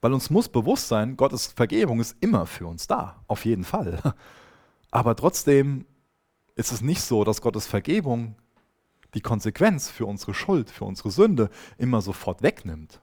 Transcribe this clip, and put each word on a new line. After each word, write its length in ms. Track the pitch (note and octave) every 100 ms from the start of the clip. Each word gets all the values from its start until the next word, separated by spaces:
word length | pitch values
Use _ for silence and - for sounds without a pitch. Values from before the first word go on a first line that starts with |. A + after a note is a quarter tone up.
Weil 120 | A#2
uns 160 | C3 -
muss 180 | E3 A#3+
bewusst 400 | B2 A#2 C4 -
sein, 300 | A2 G#2+ C3
Gottes 300 | C3+ B2+ -
Vergebung 520 | - A#2 - G3+ A2+
ist 160 | A#2 -
immer 240 | G3 F#3+ E2+
für 220 | - F2
uns 200 | E2+ -
da, 340 | - F#2+ - -
auf 180 | G#2 A2+
jeden 200 | A2 F2+
Fall. 360 | - G2 F2
<laughs> 880 | - - - - - _ _ _ _
Aber 240 | - G#2+ A2+
trotzdem 720 | D#3 - - C#3 C#3 C#3 - _ _ _ _ _ _ -
ist 160 | A2+
es 100 | A#2
nicht 200 | A#2+ F3+
so, 220 | - A2+
dass 180 | G#2 G#2+
Gottes 260 | A#2+ A2 -
Vergebung 680 | G2+ - G3 D#3 A#2 A#2 A2 _ _ _ _ _ _ _
die 80 | -
Konsequenz 680 | - A2 A2 - G#3 E3+ -
für 160 | - G#2+
unsere 280 | G2+ -
Schuld, 360 | G2 - F#3+ A2
für 160 | - G2+
unsere 260 | F#2+ G#2+
Sünde 380 | G2+ A3 D#3 G#2+ - - -
immer 240 | B2 A#2+
sofort 400 | G2 F#2+ - F2+
wegnimmt. 600 | D3+ - G2 D#2+ D#2 -